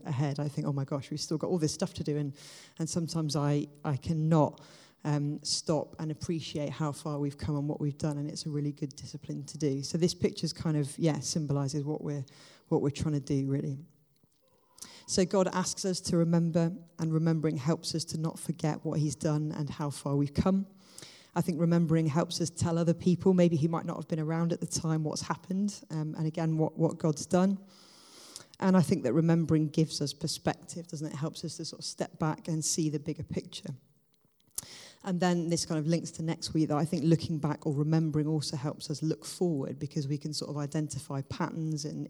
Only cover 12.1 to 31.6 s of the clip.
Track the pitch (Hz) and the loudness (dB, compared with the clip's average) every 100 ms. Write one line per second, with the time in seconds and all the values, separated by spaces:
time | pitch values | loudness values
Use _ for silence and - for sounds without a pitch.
12.1 | 143 131 - - - - 156 143 - 160 | -6 -8 -14 -20 -14 0 2 2 0 0
13.1 | 147 135 143 139 139 156 139 165 _ _ | 0 0 0 0 0 -2 -6 -10 _ _
14.1 | _ _ _ _ _ _ - - - - | _ _ _ _ _ _ -20 -20 -18 -4
15.1 | - 180 202 185 180 180 - 196 180 - | 2 4 4 2 2 -2 -2 -2 -2 0
16.1 | 175 165 170 170 165 165 185 - - 160 | 2 4 4 4 2 0 -2 -12 -6 0
17.1 | 160 165 165 156 147 131 165 - 165 - | 2 4 2 2 0 0 0 0 -4 -4
18.1 | 165 160 - - 160 156 - 160 156 151 | -4 -4 -4 -6 -2 -2 -2 -2 0 0
19.1 | 135 160 151 151 156 143 - 147 139 147 | 0 0 0 0 -4 -6 -4 -4 -4 0
20.1 | 143 143 - 190 196 196 - - - - | 0 2 2 4 4 0 -10 -20 -20 -20
21.1 | - - 175 170 156 170 170 165 165 160 | -20 -6 -2 0 2 4 4 6 4 4
22.1 | 143 170 - 165 - 175 165 170 170 185 | 2 0 0 -2 0 0 2 2 2 4
23.1 | 175 196 185 175 165 165 165 170 - - | 4 6 6 6 6 2 0 -2 -6 -4
24.1 | 160 156 165 170 170 170 - 160 160 151 | -4 -2 0 0 0 -2 -2 0 0 0
25.1 | - - - - 190 208 - - 160 156 | -2 -4 -4 -2 -2 -2 -4 -8 -4 -4
26.1 | 156 160 156 165 156 156 - 160 - 165 | -2 -2 0 0 2 0 2 0 2 0
27.1 | 151 - 180 190 190 - - - - - | 0 2 4 4 2 -6 -20 -20 -20 -20
28.1 | - - - - - 196 185 151 190 123 | -20 -20 -20 -18 0 6 6 6 4 4
29.1 | 139 165 170 160 160 156 151 160 - 143 | 4 6 4 6 4 4 2 2 2 -4
30.1 | - 156 - - - - 175 170 151 151 | -4 -6 -2 -2 -2 -6 -14 -12 -8 -8
31.1 | 139 151 - 160 - | -4 -6 -6 -10 -8